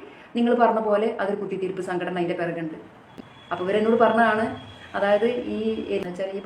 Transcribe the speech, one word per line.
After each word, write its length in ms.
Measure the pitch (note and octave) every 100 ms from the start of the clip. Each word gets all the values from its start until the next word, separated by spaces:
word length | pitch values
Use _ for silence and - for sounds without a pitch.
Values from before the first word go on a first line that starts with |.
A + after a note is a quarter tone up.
| - - - A#3+
നിങ്ങൾ 160 | A#3+ A3+
പറഞ്ഞ 200 | A3 G#3+ G#3+
പോലെ 200 | G#3 A3 A3
അതൊരു 180 | G3 G3+
കുത്തിത്തിരിപ്പ് 420 | F#3+ F#3 F3+ F#3 F#3
സംഘടന 280 | F3 F3 F3+
അതിൻ്റെ 160 | E3+ E3+
പിറകുണ്ട്. 380 | E3+ E3+ D#3+ D3+ - - - - - - -
അപ്പോൾ 140 | F3 F3+
ഇവരെന്നോട് 320 | G#3+ A3+ A#3
പറഞ്ഞതാണ്, 420 | G#3+ A3+ A3+ G#3+ B3+ C4 - - - G3
അതായത് 300 | G3+ G#3 A#3+ B3 G#3 G#3+
ഈ, 40 | A3 A3 - G3
എന്ന് 120 | F3+
വെച്ചാൽ 200 | F#3 F#3+
ഈ 20 | G3